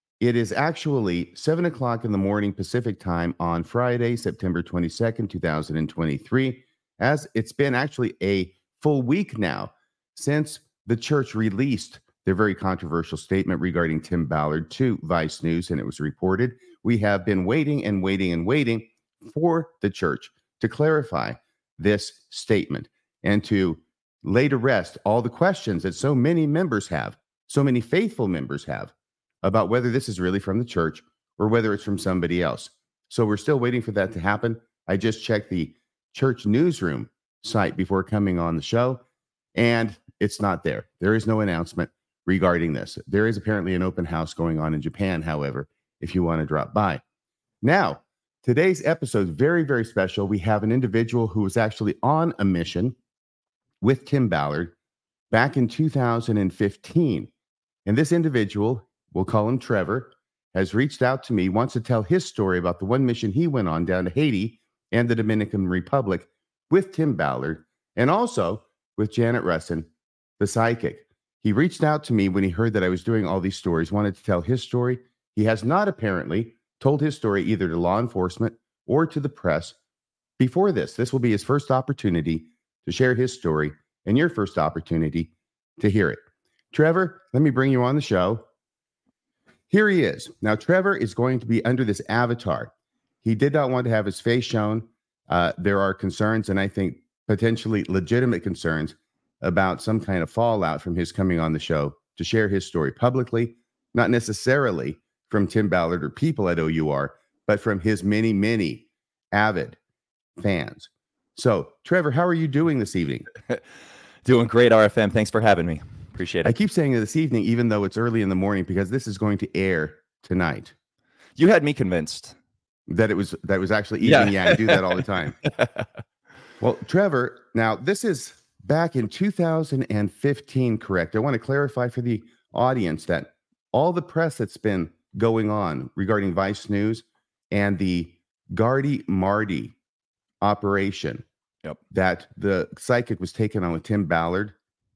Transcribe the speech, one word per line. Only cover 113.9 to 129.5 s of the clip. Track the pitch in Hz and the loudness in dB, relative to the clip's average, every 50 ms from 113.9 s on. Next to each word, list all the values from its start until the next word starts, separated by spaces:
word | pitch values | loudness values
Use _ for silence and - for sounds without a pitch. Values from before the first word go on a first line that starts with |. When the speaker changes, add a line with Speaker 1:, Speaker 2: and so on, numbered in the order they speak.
| - - - - - - - | -20 -20 -20 -20 -20 -6 4
Speaker 2:
Doing | 127 127 120 117 | 6 6 6 6
great, | 113 113 117 123 120 | 4 6 8 8 10
R | 113 110 107 | 10 8 8
F | 104 - | 6 6
M. | 117 107 101 | 4 2 2
Thanks | - 113 107 - | 2 2 0 2
for | - 110 | 2 4
having | 113 110 98 85 82 | 6 6 4 4 4
me. | 87 80 73 - - - - - - - | -2 -2 -6 -8 -16 -18 -20 -20 -14 -8
Appreciate | - 90 - - 87 82 | -8 -8 -4 -2 0 2
it. | - | 2
Speaker 1:
I | |
keep | 117 - 208 190 | 2 2 0 0
saying | - 180 156 139 | 2 2 2 2
this | 127 117 107 104 - | 2 2 0 0 0
evening, | 151 160 143 120 113 | 0 0 0 0 0
even | 92 101 117 117 120 117 | 2 2 2 2 2 2
though | 107 104 | 2 2
it's | 101 92 - | 0 -2 -2
early | 110 117 120 113 113 | -2 -2 0 0 0
in | 104 95 | 0 0
the | 95 | 0
morning, | 92 95 101 104 95 | 0 0 0 0 -2
because | 87 - 92 95 98 87 | -2 -2 -2 -2 -2 -2
this | 117 135 - 117 | -4 -6 -4 -6
is | 101 95 | -6 -2
going | 113 104 101 95 | -2 -2 0 -2
to | 101 - - | -4 -4 -2
air | 85 95 95 90 80 76 76 - _ _ _ _ _ | -2 0 0 0 0 -2 -4 -6 _ _ _ _ _
tonight. | _ - 90 90 90 80 64 52 - - _ _ _ _ _ _ _ _ _ _ - - - | _ -2 -2 0 0 0 -2 -4 -10 -18 _ _ _ _ _ _ _ _ _ _ -20 -10 0
Speaker 2:
You | - 156 185 | 4 6 6
had | 214 170 143 | 6 6 4
me | 147 - | 2 0
convinced. | - 123 92 90 85 76 - - - - - - _ _ _ _ _ _ _ _ _ - | 0 0 0 0 0 -2 -2 -8 -14 -16 -20 -20 _ _ _ _ _ _ _ _ _ -10
Speaker 1:
That | - - 90 110 104 | -4 2 2 4 4
it | 104 | 4
was, | 87 98 - - - | 0 -2 -4 -6 -8
that | - - 98 92 | -2 0 0 0
was | 98 87 | 2 2
actually | 107 107 101 - 110 - | 0 0 0 -2 -2 2
Speaker 2:
Yeah. | 107 123 156 135 | 4 6 6 6
Speaker 1:
evening. | 113 101 98 | 6 4 2
Yeah, | 95 92 - | 2 4 4
I | 175 | 4
do | - 113 | 4 4
that | 110 - - 95 | 4 4 4 4
all | 92 - | 0 -2
the | 90 | -2
time. | - - 98 90 78 - - _ - 147 - - | -2 -2 -2 -4 -4 -4 -8 _ -6 -4 0 0
Speaker 2:
<laughs> | 123 - - - 110 - - - - _ _ _ _ _ - - - - - - | -2 -2 -2 -8 -10 -10 -10 -20 -20 _ _ _ _ _ -20 -20 -20 -20 -10 -2
Speaker 1:
Well, | - 123 - - 101 | 0 0 0 -2 -4
Trevor, | - - 180 202 196 147 127 123 - - - _ _ | 0 2 2 2 4 2 0 -2 -2 -6 -12 _ _
now | - 113 113 110 110 | -2 0 2 2 0
this | - 123 156 202 - - | -2 -2 -2 -2 -2 0
is | 220 170 123 - - - _ _ _ _ _ | -2 -2 -2 -6 -14 -18 _ _ _ _ _
back | - 92 143 160 170 160 - | -2 0 0 2 2 0 0
in | 131 113 104 | -2 -2 -2
two | - - 190 208 | -2 -2 -2 -2
thousand | - - 175 165 | 0 0 0 0